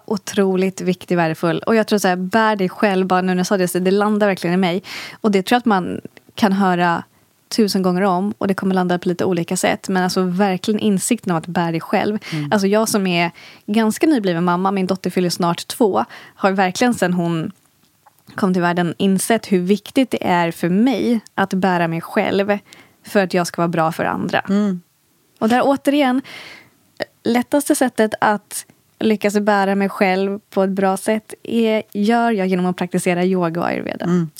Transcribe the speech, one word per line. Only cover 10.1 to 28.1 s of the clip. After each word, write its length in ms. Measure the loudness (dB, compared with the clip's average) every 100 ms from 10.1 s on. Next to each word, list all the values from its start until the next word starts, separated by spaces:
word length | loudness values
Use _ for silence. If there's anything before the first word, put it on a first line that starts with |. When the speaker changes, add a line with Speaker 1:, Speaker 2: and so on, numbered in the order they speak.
| 0
Speaker 1:
verkligen 580 | -2 0 0 0 -2 -2
insikten 500 | 0 0 0 -4 -2
av 40 | -4
att 80 | -4
bära 260 | -4 -2
det 80 | -4
själv. 380 | -2 -2 -2 -4 -6
Speaker 2:
Mm. 200 | -6 0
Speaker 1:
Alltså 140 | 0 2
jag 220 | 0 0
som 180 | 0 0
är 240 | 0 -2 -4 -18 -18 -4
ganska 400 | 0 0 2 2
nybliven 380 | 2 0 0
mamma, 260 | 0 0 0
min 160 | 0 -2
dotter 240 | -2 -2
fyller 200 | -2 -2
snart 360 | 0 -2 -2 -6
två, 380 | -2 0 0 -4 -8 -20
har 180 | -2 0
verkligen 420 | 2 0 2 0
sen 180 | 2 0
hon 400 | 0 0 -2 -6 -10 _ _ _ _ _ _ _
kom 180 | -4 0
till 100 | 2
världen 320 | 0 0 -2 0
insett 540 | 0 0 0 -2 0
hur 80 | -2
viktigt 500 | 2 0 0 -2 0
det 140 | -2 0
är 240 | 0 0
för 180 | -2 0
mig 520 | 2 2 2 0 -2 -4
att 200 | -4 -2
bära 340 | 0 0 2 0
mig 120 | -2
själv 580 | -4 -2 0 0 0 -2 -4 -20 -20 _ -4
för 140 | -2
att 100 | 0
jag 120 | 0 -2
ska 160 | -2
vara 60 | -2
bra 240 | 0 0
för 120 | -2
andra. 360 | -4 -2 -2 -2
Speaker 2:
Mm. 400 | 0 0 0 -2 -8 _ _ _ _ _
Speaker 1:
Och 100 | 0
där 120 | 2
återigen, 580 | 2 2 2 2 2 0 -4 -14 -18 -20 -20 _ _ _ -12 _
lättaste 500 | -2 0 0 -2 0
sättet 400 | 2 2 2 0